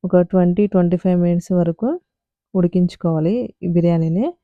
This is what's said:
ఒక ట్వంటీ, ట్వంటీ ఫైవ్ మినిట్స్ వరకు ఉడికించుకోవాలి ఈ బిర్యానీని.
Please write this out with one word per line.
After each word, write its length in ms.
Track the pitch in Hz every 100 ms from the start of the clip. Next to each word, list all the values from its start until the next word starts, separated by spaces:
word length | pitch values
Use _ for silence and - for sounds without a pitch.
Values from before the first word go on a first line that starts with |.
ఒక 160 | 185 180
ట్వంటీ, 400 | 175 185 175 175 208
ట్వంటీ 300 | 185 175 175
ఫైవ్ 220 | 185 180
మినిట్స్ 300 | 175 175 -
వరకు 360 | 180 170 165 233 349 _ _ _ _ _
ఉడికించుకోవాలి 800 | 190 175 180 175 - 170 160 160 233 240 _
ఈ 120 | 180
బిర్యానీని. 580 | 175 170 170 160 170 285 349